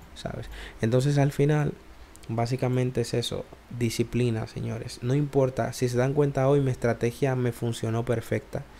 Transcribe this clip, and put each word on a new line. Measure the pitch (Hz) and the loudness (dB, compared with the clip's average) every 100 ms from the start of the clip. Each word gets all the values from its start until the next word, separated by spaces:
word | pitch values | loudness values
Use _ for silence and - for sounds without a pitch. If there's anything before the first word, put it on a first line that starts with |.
| - - | -20 -12
¿sabes? | - - - - - - | -10 -8 -10 -12 -14 -2
Entonces, | 113 127 139 143 | 2 4 4 4
al | 139 | 4
final, | - 143 151 147 - - - - - - | 4 2 2 0 -4 -12 -20 -20 -16 -6
básicamente | 117 117 127 127 127 127 123 | -2 0 0 0 2 0 0
es | 117 | 0
eso, | 123 117 - - - - 120 | -2 -2 -4 -8 -16 -12 -4
disciplina, | 120 - 120 120 123 110 113 | -2 0 0 0 0 0 -4
señores. | - 113 113 120 - | -6 -6 -6 -10 -6
No | 120 139 | 0 0
importa, | 147 139 131 127 117 | 2 2 2 2 -4
si | 120 127 | -2 0
se | 120 | 2
dan | 131 | 2
cuenta | 147 143 139 131 | 2 2 4 4
hoy, | 143 | 4
mi | 135 | 2
estrategia | 127 120 117 117 117 139 127 | 0 0 0 -2 0 0 2
me | 123 | 0
funcionó | 117 120 113 117 113 117 | 0 -2 -2 -2 -2 0
perfecta. | 117 - 110 - - - | -2 -2 -4 -4 -8 -8